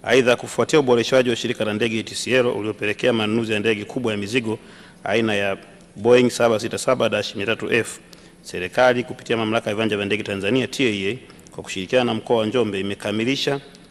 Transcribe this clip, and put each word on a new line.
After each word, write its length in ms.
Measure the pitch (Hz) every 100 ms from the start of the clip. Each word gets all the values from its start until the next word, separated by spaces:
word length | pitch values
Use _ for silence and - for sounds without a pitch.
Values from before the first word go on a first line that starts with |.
Aidha, 320 | 107 127 120 120
kufuatia 440 | 117 - 117 160
uboreshaji 500 | 131 120 113 131 127
wa 60 | 117
shirika 300 | 117 120 107
la 80 |
ndege 260 | 104 117 110
A 40 |
T 120 | - -
C 160 | -
L 140 | 127 120
uliopelekea 640 | 104 107 104 104 104 127
manunuzi 400 | 117 107 113 110
ya 60 | 107
ndege 260 | 107 104 101
kubwa 260 | 135 120
ya 60 | 104
mizigo 420 | 101 127 110 110 - - - -
aina 300 | - 110 113 101
ya 220 | 101 95 - - - -
Boeing 340 | 110 123 123
saba 300 | - 120 110
sita 180 | 113 104
saba 320 | - 127 113
dash 260 | 104 - 107
mia 100 | 101
tatu 280 | 107 107
F, 260 | 120 107 - - - - -
serikali 640 | - 90 90 - 127 123
kupitia 340 | 113 120 - 117
Mamlaka 320 | 110 113 113
ya 60 | 104
Viwanja 220 | 113 104
vya 80 | 101
Ndege 180 | 104
Tanzania, 440 | 107 98 98 127 120
T 160 | - 127
A 240 | 104 98
A, 60 | 127 - - -
kwa 120 | -
kushirikiana 420 | - 95 92 127 120
na 80 |
mkoa 240 | 113 - 117
wa 80 | 107
Njombe, 340 | 127 107 98
imekamilisha 800 | 98 101 107 107 117 135 - 139 - - -